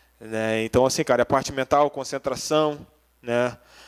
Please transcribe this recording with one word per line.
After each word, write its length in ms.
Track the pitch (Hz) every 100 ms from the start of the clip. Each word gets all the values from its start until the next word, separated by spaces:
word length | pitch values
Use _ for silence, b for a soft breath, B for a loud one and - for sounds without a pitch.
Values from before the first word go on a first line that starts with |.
| b -
né? 440 | 110 110 110 110
Então, 220 | 113 123 131
assim, 180 | 147
cara, 200 | 147 120
a 20 | 120
parte 260 | 135 131
mental, 380 | 139 127 143 147
concentração, 960 | 143 131 135 135 123 - 156 156 147 - _ _ _
né? 360 | 123 120 123 117 B B